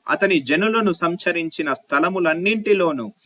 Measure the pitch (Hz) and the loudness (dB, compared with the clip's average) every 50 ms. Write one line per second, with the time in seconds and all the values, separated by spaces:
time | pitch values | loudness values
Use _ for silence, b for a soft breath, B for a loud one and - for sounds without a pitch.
0 | - - 139 - 202 185 185 156 135 123 147 170 202 220 220 226 214 202 165 - | -4 -2 -2 0 2 2 2 2 2 0 0 2 2 2 2 2 2 0 0 0
1 | 175 165 175 - - 180 170 170 165 160 - - 160 147 131 - - - 143 143 | -2 -2 -2 -2 -2 -2 -2 -2 -4 -4 -4 -4 -2 -2 -2 -4 -2 -2 0 2
2 | 160 185 190 190 175 160 160 170 180 208 220 220 208 220 208 190 175 165 147 127 | 2 2 0 0 0 0 0 0 0 0 0 0 2 2 2 2 2 0 0 -2
3 | 113 104 - _ B | -6 -10 -12 _ B